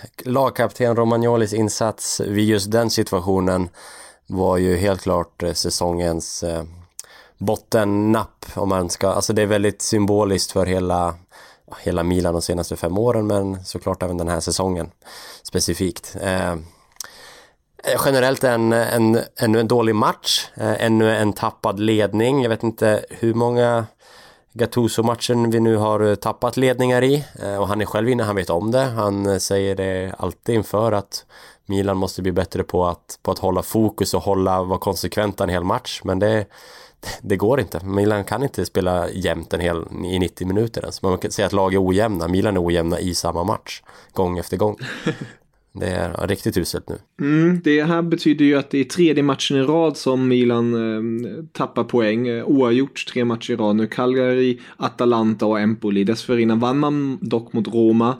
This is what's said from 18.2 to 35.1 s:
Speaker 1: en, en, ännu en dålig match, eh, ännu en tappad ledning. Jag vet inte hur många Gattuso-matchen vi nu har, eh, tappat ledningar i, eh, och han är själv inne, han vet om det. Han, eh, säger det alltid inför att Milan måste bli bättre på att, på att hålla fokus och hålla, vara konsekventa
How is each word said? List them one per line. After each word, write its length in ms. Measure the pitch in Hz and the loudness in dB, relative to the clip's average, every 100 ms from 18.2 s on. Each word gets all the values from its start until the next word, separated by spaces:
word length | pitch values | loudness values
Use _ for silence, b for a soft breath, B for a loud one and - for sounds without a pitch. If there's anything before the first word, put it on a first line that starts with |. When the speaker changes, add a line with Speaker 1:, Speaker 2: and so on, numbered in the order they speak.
| 127 135 | 2 2
Speaker 1:
en, 300 | 127 117 113 | 2 4 2
en, 460 | 113 117 117 113 113 - - | 2 2 2 4 2 0 -2
ännu 200 | 117 113 | 2 2
en 80 | 113 | 2
dålig 280 | 123 113 107 | 2 2 2
match, 500 | 147 - - - - - | 0 -2 -4 -4 -4 -6
eh, 300 | 110 107 113 | -4 0 2
ännu 300 | 110 110 110 | 4 4 4
en 180 | 107 | 0
tappad 460 | 95 113 - 110 98 | 0 -4 -2 -4 0
ledning. 640 | 107 107 101 101 120 139 | 0 2 2 2 2 2
Jag 80 | 120 | 0
vet 140 | 113 | 0
inte 420 | 113 113 110 104 - | -2 0 2 2 -2
hur 240 | - 117 | -2 0
många 520 | 113 120 120 120 117 113 B B B B B B | 2 0 2 2 0 -4 B B B B B B
Gattuso-matchen 960 | 113 110 123 113 - 113 117 - 120 117 | -4 -2 0 0 2 0 0 0 0 2
vi 80 | 113 | 2
nu 160 | 113 110 | 4 2
har, 240 | 107 107 | 2 2
eh, 160 | 104 101 | 2 2
tappat 420 | 113 - 120 127 | -2 -2 -2 2
ledningar 440 | 131 123 127 123 | 2 2 2 4
i, 220 | 131 147 - - | 4 2 -2 -10
eh, 120 | 101 101 | -6 -2
och 100 | 95 | -2
han 140 | 104 | -2
är 40 | 98 | -2
själv 240 | 107 117 | 0 0
inne, 140 | 123 | 0
han 120 | 104 101 | 0 -2
vet 140 | 87 | 0
om 220 | - 107 | 0 0
det. 120 | 127 | 0
Han, 420 | 135 113 104 98 98 | 0 0 0 0 0
eh, 120 | 95 | -2
säger 380 | - 98 98 98 | 0 0 0 -2
det 400 | 95 92 95 - | -2 -4 -6 -6
alltid 380 | 90 - - 113 | -6 -4 -2 -2
inför 360 | 98 101 113 | 0 0 0
att 340 | 104 - - - B B B - | 0 -4 -14 -16 B B B -4
Milan 320 | 98 98 95 | -2 0 0
måste 240 | 95 - | -2 -2
bli 100 | 92 | -2
bättre 320 | 90 87 - | -2 -2 -4
på 220 | - 90 87 | -2 0 0
att, 340 | 85 _ - | -4 _ -8
på 80 | - | -6
att 80 | 92 | -2
hålla 220 | 95 92 | -2 -2
fokus 500 | - 110 110 - 92 | -2 0 0 0 -2
och 80 | 92 | -2
hålla, 420 | 101 95 95 92 | 0 0 2 0
vara 160 | 90 92 | 0 -2
konsekventa 640 | - 90 90 | -2 -4 -4